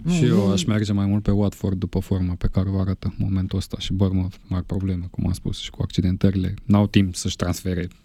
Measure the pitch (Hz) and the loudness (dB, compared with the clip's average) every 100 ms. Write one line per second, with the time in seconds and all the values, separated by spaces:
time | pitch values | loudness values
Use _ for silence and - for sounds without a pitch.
0 | 165 175 123 113 98 98 143 107 104 101 | 0 4 4 4 4 2 2 0 2 0
1 | 98 104 104 104 101 - 101 95 95 95 | 2 2 2 2 2 0 -2 -2 -2 -2
2 | - 95 90 87 - - 95 98 95 92 | -2 0 0 0 0 0 0 0 0 -2
3 | 98 - 101 95 92 95 - - - 95 | -4 -4 -2 0 0 -4 -4 -6 -4 0
4 | 95 95 90 - - 92 - 92 95 90 | 2 2 -2 -6 -6 -6 -4 -4 -2 -4
5 | 90 - - 92 - 95 - - - - | -6 -4 -2 -2 -6 -8 -10 -6 -4 0
6 | 92 95 98 95 92 101 - 104 101 107 | 0 2 2 2 -2 -4 2 4 4 4
7 | 95 87 92 - 87 85 92 87 87 - | 2 -2 -6 -4 -4 -4 -4 -4 -6 -10